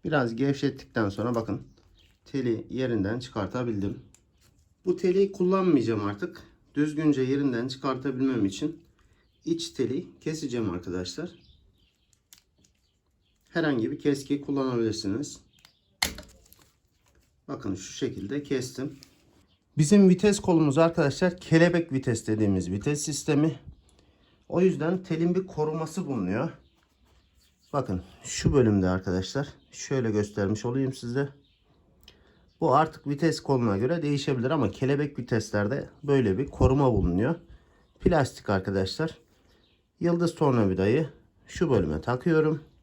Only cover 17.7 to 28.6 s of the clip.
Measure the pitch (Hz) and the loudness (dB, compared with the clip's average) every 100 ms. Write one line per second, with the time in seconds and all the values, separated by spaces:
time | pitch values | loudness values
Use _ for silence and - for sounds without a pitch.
17.7 | 95 - - 131 127 98 143 143 131 113 | -8 -10 -6 -6 -6 -6 -8 -2 -4 -4
18.7 | - 139 - - _ _ _ _ _ _ | -8 -10 -10 -20 _ _ _ _ _ _
19.7 | - 151 202 190 180 208 202 - 165 151 | 0 6 8 8 8 4 2 2 4 4
20.7 | 139 165 165 143 139 185 180 - 160 170 | 4 4 4 0 2 0 0 2 6 6
21.7 | 175 170 135 131 110 - 107 104 95 87 | 4 0 -2 -2 -2 -2 2 2 2 0
22.7 | 98 143 143 - 139 - 143 156 - - | -4 -2 -4 -4 -6 0 2 2 0 -16
23.7 | - _ _ _ _ _ _ _ 170 185 | -20 _ _ _ _ _ _ _ 2 2
24.7 | 139 156 185 - 160 170 180 185 - 156 | 2 -2 -2 -4 -2 0 0 -4 -4 -4
25.7 | 160 160 - 147 123 90 107 160 - _ | -4 -6 -6 -4 -4 -2 -2 -4 -8 _
26.7 | _ _ _ _ _ _ _ _ _ _ | _ _ _ _ _ _ _ _ _ _
27.7 | 143 - 90 - - - - - 147 | -6 -4 -6 -8 -18 -12 -2 2 6